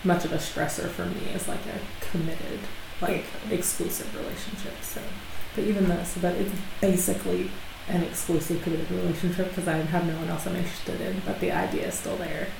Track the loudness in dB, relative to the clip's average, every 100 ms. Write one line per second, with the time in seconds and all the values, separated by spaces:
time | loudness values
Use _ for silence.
0 | 4 4 2 -2 -2 -2 0 0 -4 -2
1 | -2 0 0 0 0 -2 -2 -4 -6 -4
2 | 0 2 2 0 0 -2 -4 -6 -6 -2
3 | 0 0 -2 -4 -2 0 0 0 0 -2
4 | -2 -4 -4 -4 -4 -4 -4 -4 -6 -4
5 | -4 -4 -2 -2 0 0 2 4 4 4
6 | 0 0 0 2 0 0 -2 2 4 4
7 | 4 0 0 0 0 -4 -6 -8 0 0
8 | 2 -2 2 2 2 0 0 0 0 2
9 | 2 2 2 2 0 0 0 2 2 2
10 | 2 0 0 -2 0 0 0 -2 -4 -2
11 | -2 -2 -2 0 2 2 2 0 0 -2
12 | -2 -4 -2 -2 -2 -4